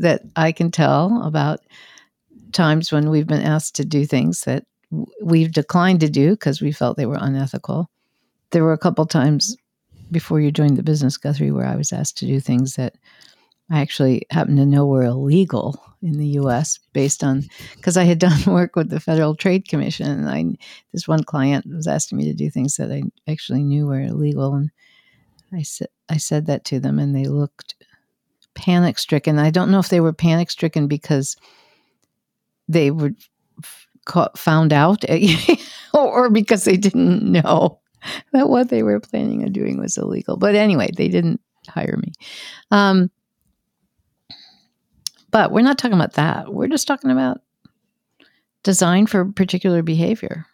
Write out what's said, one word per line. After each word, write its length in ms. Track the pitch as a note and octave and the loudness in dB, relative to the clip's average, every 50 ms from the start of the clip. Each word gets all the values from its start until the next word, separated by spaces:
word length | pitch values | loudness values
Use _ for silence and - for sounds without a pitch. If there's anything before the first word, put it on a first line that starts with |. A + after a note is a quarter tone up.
that 220 | E3 E3+ D3 - - - - | 0 0 0 0 -4 -6 -2
I 160 | E3 D#3+ E3 D#3+ | 0 0 0 0
can 180 | - E3+ E3+ | 0 -2 -2
tell 520 | - - D#3 C#3 C#3 C#3 D#3+ F#3+ A#3 A#3+ - | 0 2 2 4 4 2 2 0 0 -2 -2
about 380 | D#3 D3+ D#3 C#3+ D3 D#3 - _ _ - - - - - _ _ _ _ _ _ _ _ - - - - | -2 -2 -2 -2 -2 -2 -6 _ _ -20 -20 -20 -20 -20 _ _ _ _ _ _ _ _ -20 -16 -6 -2
times 400 | - F3 D#3 D#3 D#3+ E3 - - | 0 2 2 2 2 0 0 -2
when 180 | D3 D3+ D3+ | 0 0 2
we've 160 | D#3 D3+ D3+ | 0 0 0
been 160 | D3+ D3+ C#3+ - | 0 -2 -2 0
asked 340 | D3+ D#3 D#3 - - - | 0 -2 -2 -2 -6 -6
to 80 | - D3+ | -8 -6
do 200 | D#3 D3+ C#3+ C#3+ | -2 -2 -2 0
things 380 | D3 - B2+ C3 D#3+ E3+ - - | 0 0 0 0 0 -2 -4 -4
that 220 | - B2+ C#3+ - _ _ _ _ _ | -4 -4 -6 -6 _ _ _ _ _
w-, 160 | E3 D#3 - - _ - G#3+ | -10 -10 -10 -10 _ -8 0
we've 300 | E3 E3 E3 D#3+ D#3+ D#3+ | 2 4 4 4 2 0
declined 480 | D3+ C#3+ - - F3+ F3 F#3 F#3 E3+ | -2 -2 0 2 2 4 4 4 2
to 80 | D#3 D3+ | 2 2
do 280 | D3 C#3 C#3 D#3+ G#3 | 2 2 2 2 2
'cause 240 | G#3+ - D#3 C3+ - | 2 0 -2 -2 -2
we 120 | - C#3+ D3 | -4 -4 -4
felt 240 | - C3 B2 - | -2 -2 -2 -2
they 100 | - C#3 | -2 -4
were 120 | A2 - - | -4 -4 -4
unethical. 720 | - C#3 C3+ C3+ C3+ C3+ - - - - - D#3 F3 - _ _ _ _ _ _ _ _ _ _ _ _ | -4 -2 -2 -2 -4 -4 -6 -8 -6 -6 -4 -4 -6 -8 _ _ _ _ _ _ _ _ _ _ _ _
There 140 | - E3+ D#3+ | 0 2 2
were 80 | D#3+ D#3+ | 2 2
a 60 | D#3 | 2
couple 280 | - F3+ - - D#3 | 0 0 0 0 0
times 500 | D#3+ - E3 - D3+ D3+ C#3 - G#3+ B3 - _ _ _ _ _ _ _ - - - | 0 0 0 2 2 2 0 0 -4 -4 -8 _ _ _ _ _ _ _ -20 -10 -6
before 300 | E3 E3 - - E3 D3+ | -6 -6 -4 -2 0 0
you 100 | D3+ D3 | 0 0
joined 260 | D3 D#3 D3+ D3 C#3 | 2 2 2 2 2
the 60 | - - | 2 2
business, 340 | D#3 D#3 D3+ C#3 B2+ C#3 | 0 0 0 0 -2 -2
Guthrie, 340 | - - C#3+ D3 C#3 D3 C#3+ | -4 -4 -4 -2 -2 -2 -2
where 160 | C#3+ C3+ - | -2 -2 -2
I 100 | B2+ - | -2 -4
was 160 | - D3 - - | -4 -4 -4 -4
asked 260 | - D3 - - - | -4 -6 -6 -8 -6
to 80 | - | -4
do 140 | C3 C3+ C3+ | -2 -2 -2
things 340 | C3+ - B2+ B2 C3+ C3 - | -2 0 0 0 0 -2 -4
that 180 | - B2+ A#2 - _ _ _ _ _ _ _ _ _ _ _ _ _ _ - | -6 -6 -8 -8 _ _ _ _ _ _ _ _ _ _ _ _ _ _ -2
I 100 | E3 D3+ | -2 -2
actually 460 | C#3+ D#3 - - C#3+ C3 B2+ - - - | 0 -2 -2 0 2 2 2 0 -2 -2
happen 260 | C#3 D#3+ D3 - C#3+ | -2 0 2 2 4
to 100 | C#3 C#3 | 4 4
know 200 | C#3 C#3+ C#3+ C#3+ | 4 4 4 4
were 180 | C#3+ C#3 C3 B2+ | 2 2 2 2
illegal 800 | A#2+ B2 C3 C#3 C#3 D3+ F#3 G3 D#3+ - A2 - A#2+ C#3+ - _ - _ _ - | 0 0 -2 0 2 2 2 2 2 -2 -4 -4 -6 -8 -10 _ -20 _ _ -6
in 160 | E3+ D3+ D3 | -4 -4 -2
the 100 | D3+ D3 C#3+ C#3+ | -2 -2 -2 0
U 100 | C#3 C3+ | 0 0
S 280 | A#2+ A#2+ D#3 - - - _ _ - | 0 0 -2 -4 -6 -8 _ _ -4
based 320 | C#3 C3+ C#3+ - - - | -2 -2 -2 -2 -2 -2
on, 200 | C#3 C3 C3+ C#3 - - - - - - - | -2 -2 -2 -4 -6 -12 -20 -20 -20 -20 -8
'cause 160 | - F#3 E3+ | -4 -2 2
I 80 | F#3 F3+ | 4 4
had 140 | E3+ F3 D#3+ | 4 4 4
<laughs> 100 | F3+ F3+ | 4 4
done 140 | D#3 C#3+ - | 4 4 4
work 300 | G3 F#3 F3 F3 F3 - | 2 2 2 2 0 0
with 140 | E3+ D#3+ E3+ | -2 -2 -2
the 100 | D#3+ D#3 | -4 -6
Federal 340 | - - D#3+ D#3+ D#3+ D3+ D#3 | -2 0 0 2 2 0 0
Trade 340 | - - G3 F3+ F#3+ F#3+ - | -2 0 0 0 0 -2 -2
Commission, 420 | - C#3+ - - E3 - - D3 | -4 -4 -2 -4 -6 -6 -6 -4
and 180 | C#3+ - D2+ C#2+ | -4 -4 -4 -4
I, 160 | - D#3 - - - - - - - - _ _ - | -4 -4 -4 -4 -6 -8 -12 -20 -20 -20 _ _ -12
this 160 | E3+ - - | -8 -4 -2
one 160 | D#3+ D#3 D3+ | -2 -2 -2
client 400 | - - D3 C3 C#3 C#3+ C3+ - | -2 -2 -2 0 0 0 -2 -4
was 200 | - D3 E3+ D#3 | -6 -10 -8 -4
asking 320 | - - D3+ - - - C3+ | -4 -4 -4 -4 -6 -6 -4
me 60 | - | -4
to 100 | - D3 | -4 -4
do 160 | D#3+ D3 D3+ | -4 -4 -4
things 260 | - - B2+ C#3 - | -4 -4 -4 -4 -4
that 160 | - C#3 G#2+ C3+ | -4 -6 -6 -6
I 100 | C#3+ C3+ - - _ _ - | -6 -8 -8 -10 _ _ -10
actually 320 | D3+ D#3 - - B2 C3 C#3+ | -8 -8 -6 -4 -4 -2 -2
knew 240 | C#3+ C#3+ D3 D3 | 0 0 0 -2
were 160 | C#3+ C#3 C3+ C3+ | -2 -2 -4 -4
illegal, 520 | - - D3 D3+ D3 C#3+ C3+ C3+ C#3 C#3 | -4 -4 -2 -2 -2 -2 -2 -2 -2 -2
and 160 | C#3 C#3+ D3+ - _ _ _ _ _ _ _ _ _ _ _ _ _ _ _ F#3 | -2 -4 -4 -8 _ _ _ _ _ _ _ _ _ _ _ _ _ _ _ -10
I 100 | F3+ D3 | -10 -8
sa-, 240 | - - - - - _ _ _ - | -10 -10 -12 -12 -14 _ _ _ -6
I 100 | E3 D3+ | -6 -4
said 280 | - - D#3+ D3+ D3+ | -4 -2 -4 -2 -2
that 180 | D#3 C#3+ C3+ - | -2 -4 -4 -4
to 140 | - C#3 C3 | -6 -4 -4
them, 180 | C3+ C3+ C#3+ D3 | -2 -2 0 0
and 160 | C#3+ C#3+ C#3 | 0 0 -2
they 120 | C3+ C3+ | -2 -2
looked 480 | C#3 C#3 D3 C#3+ C#3+ _ - - - - _ _ _ _ _ _ _ _ _ _ _ _ _ _ _ _ | -2 -2 -2 -2 -4 _ -12 -20 -20 -20 _ _ _ _ _ _ _ _ _ _ _ _ _ _ _ _
panic-stricken. 840 | - - - F3+ F3 F3 E3 - - - - - D3 - - D3+ D3 | -6 -2 0 2 2 2 2 0 -4 -4 -2 -2 0 0 2 2 2
I 120 | D3 D#3 | 2 2
don't 200 | D#3 F3+ F3+ F#3+ | 2 2 2 2
know 80 | F#3+ G3 | 2 2
if 100 | F3 - | 2 2
they 120 | F#3 F3 | 2 2
were 120 | E3 E3 D#3 | 2 2 0
panic-stricken 760 | - E3+ E3+ D#3+ E3 E3+ - - - - E3 - D#3+ D3 C#3+ | 0 2 2 2 2 0 -4 -4 -4 -4 -2 0 -2 -2 -2
because 480 | D3 D3 - - D#3 C3+ C3+ - - - _ _ _ _ _ _ _ _ _ _ _ _ _ _ _ _ _ _ _ _ _ _ _ _ _ - | -2 -4 -2 -2 -2 -2 -2 -4 -8 -12 _ _ _ _ _ _ _ _ _ _ _ _ _ _ _ _ _ _ _ _ _ _ _ _ _ -2
they 220 | D#3+ E3+ D3+ C#3 | 0 2 2 2
were 220 | D3 D#3+ D3+ C#3+ A3 - _ _ _ _ _ _ _ - - | 0 0 -2 -4 -4 -8 _ _ _ _ _ _ _ -20 -20
f-, 240 | - - - _ _ _ _ _ | -20 -20 -20 _ _ _ _ _
ca-, 260 | - - F3+ C3 - - | -2 0 0 0 0 -2
found 360 | - - - D#3 D#3+ D#3+ D#3 D3+ | -4 0 2 4 4 4 4 4
out, 320 | C#3+ D3 E3+ G3+ - - | 4 4 4 4 2 0
<laughs> 880 | - D#3 E3 - G3 D#3+ E3 - - E4+ - - - - - - - - | 0 2 4 4 4 4 4 2 2 2 2 0 -8 -20 -20 -4 0 2
or, 320 | D4+ C#4 - - A#3+ B3 | 2 2 2 2 2 2
or 40 | A#3+ | 4
because 340 | G#3 A3+ G#3 - A#3 G3 F3+ | 4 2 2 2 0 2 2
they 120 | - F#3+ | 2 2
didn't 460 | F#3 G3+ G3 - E3 F3 F3 F3+ - - | 2 2 2 2 2 2 2 2 2 2
know 580 | F#3+ F3+ F3 D3+ - D#3 D#3+ - F3 - _ _ _ _ _ - - - - - _ - | 2 2 2 2 2 2 2 2 0 -2 _ _ _ _ _ -16 -14 -14 -14 -6 _ 0
that 160 | C4 C#4 C#4 | 2 2 4
what 200 | C4 A#3+ B3+ B3 | 2 2 0 0
they 140 | B3 A3+ A3 | 0 0 0
were 180 | G#3+ G#3 G#3 | 0 0 -2
planning 440 | G#3+ - - - - A3 A1 A1 - | -4 -6 -6 -4 -4 -4 -4 -4 -4
on 80 | - F#3+ | -4 -4
doing 260 | - - G#1 - - | -4 -4 -4 -4 -6
was 180 | - - - | -6 -6 -6
illegal. 400 | - - - - - - - - | -6 -6 -6 -6 -6 -6 -6 -4
But 180 | - - G#3 G3+ | -2 0 2 2
anyway, 360 | G#3 G#3+ G#3+ F#3+ C#3+ G#2 - F3 | 2 2 2 2 2 0 -2 -2
they 120 | - - - | -2 -2 0
didn't 320 | F3+ F3 E3+ E3 - - _ _ _ _ - - | 0 0 0 0 -2 -4 _ _ _ _ -20 -12
hire 300 | - - - - - - - | -8 -6 -6 -4 -4 -6 -6
me. 100 | - D#3+ - - - - - - - - - - - | -8 -10 -14 -18 -20 -20 -18 -18 -20 -20 -20 -4 0
Um, 400 | G#3 G3+ G3+ G3 F#3+ F#3+ F3+ F3+ - _ _ _ _ _ _ _ _ _ _ _ _ _ _ _ _ _ _ _ _ _ _ - - - - _ _ _ _ _ _ _ _ _ _ _ _ - - _ _ _ | 2 4 4 4 4 4 2 0 -2 _ _ _ _ _ _ _ _ _ _ _ _ _ _ _ _ _ _ _ _ _ _ -20 -20 -20 -20 _ _ _ _ _ _ _ _ _ _ _ _ -20 -20 _ _ _
but 200 | - A3 F#3 - | 2 2 2 2
we're 120 | - G#3+ A#3+ | 2 4 4
not 160 | C4+ C#4+ C4 | 4 2 0
talking 180 | - B3 G#3 | 0 2 2
about 180 | F3 D#3 - - | 2 2 0 0
that. 380 | - D3 E3 - - - - G3+ | 0 0 0 0 -2 -6 -8 -6
We're 160 | - - A#3+ | -4 -2 -2
just 180 | D#4+ C#4+ - | -2 -2 -2
talking 240 | - C#4+ C4+ - C4 | -4 -4 -2 -2 0
about 300 | - C4 C4 B3+ C4 - _ _ _ _ _ _ _ _ _ _ _ _ _ _ _ _ _ _ _ _ _ _ _ _ - | 0 0 0 -2 -4 -6 _ _ _ _ _ _ _ _ _ _ _ _ _ _ _ _ _ _ _ _ _ _ _ _ 0
design 440 | G3+ F#3+ - F#3 E3+ F3 F#3+ G#3+ | 0 2 4 4 4 4 4 4
for 180 | A3 - G3 F3+ | 2 2 0 0
particular 580 | G3 G3+ - F#3+ F3+ - F3+ - F#3+ F3 E3+ E3 | 0 0 -2 -2 0 -2 -2 0 0 0 0 0
behavior. 640 | D#3+ D#3+ E3 E3 - A3+ - - - - D#3+ E3 - | 0 0 0 0 0 -2 -4 -6 -8 -10 -12 -14 -18